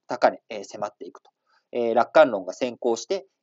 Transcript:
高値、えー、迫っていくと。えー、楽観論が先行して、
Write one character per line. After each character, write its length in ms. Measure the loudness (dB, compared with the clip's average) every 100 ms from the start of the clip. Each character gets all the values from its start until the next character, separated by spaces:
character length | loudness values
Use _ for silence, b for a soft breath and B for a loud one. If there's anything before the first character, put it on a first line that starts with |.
| _
高 240 | 0 0
値、 100 | 0 _
え 100 | -14
ー、 40 |
迫 240 | -14 -10 -10
っ 100 | -10
て 80 | -18
い 60 |
く 100 | -20
と。 80 | -20 _ _ _ _
え 180 | -4 0
ー、 20 |
楽 180 | 2 4
観 200 | 6 6
論 140 | 4 -6
が 80 |
先 240 | -6 -8 -4
行 200 | -2 -2
し 80 | -4
て、 200 | -8 -8 _